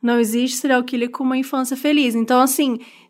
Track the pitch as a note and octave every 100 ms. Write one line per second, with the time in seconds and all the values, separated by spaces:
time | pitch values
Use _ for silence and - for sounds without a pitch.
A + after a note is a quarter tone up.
0 | A#3 A#3+ A3 A#3 B3+ B3+ C#4+ B3+ B3 B3
1 | A#3+ - C4 C4 C4 C4+ C4 C4 D4 D4+
2 | B3+ A3+ A3+ B3 C4 C4 C#4 - - -
3 | _